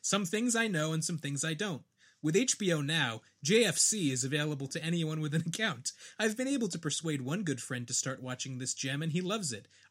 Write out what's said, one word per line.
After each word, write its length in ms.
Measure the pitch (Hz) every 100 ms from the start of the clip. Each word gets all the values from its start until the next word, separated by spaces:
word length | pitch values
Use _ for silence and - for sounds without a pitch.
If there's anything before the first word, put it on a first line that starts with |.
Some 220 | - 196
Things 320 | 180 214 247 226
I 100 | 226
Know 240 | 165 156
and 120 | 160
Some 140 | 160 165
Things 260 | 143 139
I 100 | 160
Don't. 280 | 156 208 143 - _ - _
With 140 | 151 185
H 220 | 254 -
B 140 | 196
O 80 | 160
Now, 400 | 143 160 127 113 - _
J 220 | 139 214 214
F 100 | -
C 340 | - 220 147
is 140 | 127
available 420 | 131 147 151 147 135
to 140 | 160
anyone 380 | 160 170 156 156
with 140 | 151
an 100 | 160 165
account. 460 | - 220 117 - - - -
I've 200 | 220 220
been 100 | 254
able 200 | 277 214
to 100 | 165
persuade 420 | 156 - 165 143
one 220 | 123 180
good 180 | 170 123
friend 260 | - 123 120
to 60 |
start 300 | 131 135 131
watching 340 | 127 127 135 127
this 140 | 127
gem, 300 | - 135 143
and 100 | 160
he 80 | 165
loves 320 | 180 220 165
it. 160 | 107 - - -